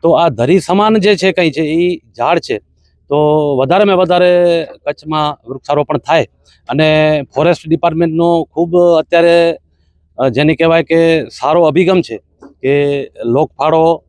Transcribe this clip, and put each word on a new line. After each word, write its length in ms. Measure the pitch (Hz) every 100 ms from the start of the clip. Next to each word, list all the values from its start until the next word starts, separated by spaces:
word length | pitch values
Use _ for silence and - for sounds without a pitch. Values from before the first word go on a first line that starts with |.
તો 100 | 165
આ 180 | 147 170
ધરી 300 | 113 123 185
સમાન 380 | - 190 214 220
જે 180 | 190 202
છે 160 | 190
કંઈ 200 | 175 165
છે 100 | 139
ઈ 360 | 156 160 175 170
ઝાડ 420 | _ - 123 170
છે. 220 | - 107 _ _ _ _ _
તો 60 | 143 151 151 147 135
વધારેમાં 400 | 131 180 208 185
વધારે 720 | 180 180 180 175 175 170 156 - -
કચ્છમાં 640 | 151 151 156 151 143 113
વૃક્ષારોપણ 480 | 131 - 147 147 151
થાય 300 | - 160 117 _ _ _ -
અને 520 | 135 156 156 156 151 135 -
ફોરેસ્ટ 260 | 160 170 156
ડિપાર્ટમેન્ટનો 760 | 160 139 156 170 160 170 170
ખૂબ 340 | 156 - 170 175
અત્યારે, 800 | 175 165 156 170 170 170 170 160 _ _ _ _ _ -
અ, 120 | 131
જેને 260 | 120 151 160
કહેવાય 280 | 165 165
કે 460 | 151 165 165 160 113
સારો 340 | - 135 165
અભિગમ 380 | 160 147 175 185
છે 160 | - 113 _ _ - _
કે 420 | 131 143 143 143 135 - 117
લોકફાળો 800 | 127 160 - 147 160 160 160